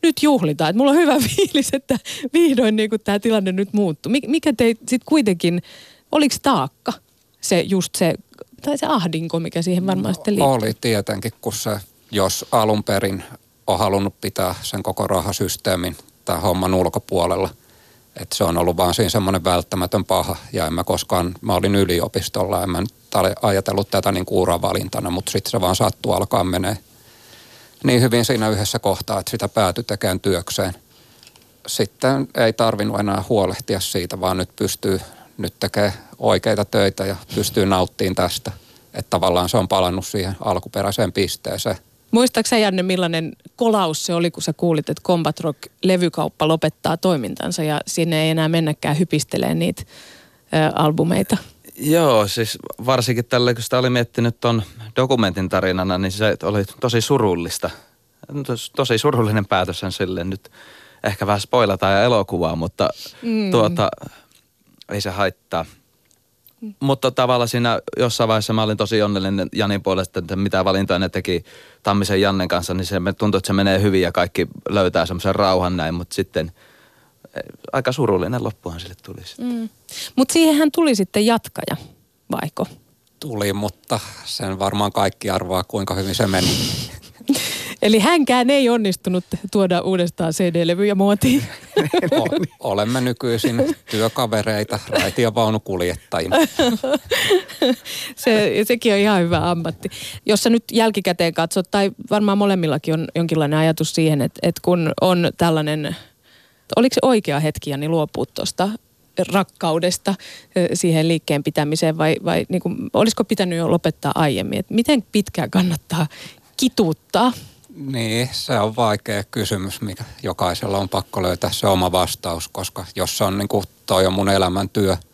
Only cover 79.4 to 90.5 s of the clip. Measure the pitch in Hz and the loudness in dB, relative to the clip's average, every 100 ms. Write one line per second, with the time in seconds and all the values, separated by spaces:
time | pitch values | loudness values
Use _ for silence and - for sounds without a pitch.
79.4 | 247 240 226 _ - - - - 262 330 | -6 -6 -8 _ -18 -14 -6 0 2 4
80.4 | 320 294 311 - 320 214 185 208 214 233 | 6 6 4 4 2 2 0 2 2 2
81.4 | - - - - - _ _ _ _ - | -2 -10 -8 -8 -10 _ _ _ _ -6
82.4 | 156 - - - _ _ _ _ 156 110 | -6 -6 -6 -8 _ _ _ _ -8 -4
83.4 | 101 98 104 - _ 113 - - - - | -2 -2 -4 -8 _ -6 -6 -16 -12 -8
84.4 | 98 95 98 101 104 - 98 - 107 92 | -6 -2 -2 0 -2 0 -2 -2 -4 -4
85.4 | 90 92 90 107 95 92 95 90 107 95 | -2 -4 -2 -6 -4 -4 -4 0 0 2
86.4 | 90 - - - - - - - - 285 | 0 0 -2 -4 -8 -14 -20 -20 -2 -2
87.4 | - - - - 208 220 214 349 269 254 | -2 -8 -10 -2 4 4 6 4 4 4
88.4 | 247 277 247 240 208 185 - 180 - 180 | 4 4 4 2 0 -2 -2 -2 -2 -8
89.4 | 196 208 185 175 - 190 175 - 165 156 | -2 2 2 2 2 0 0 0 -4 0
90.4 | 185 | 0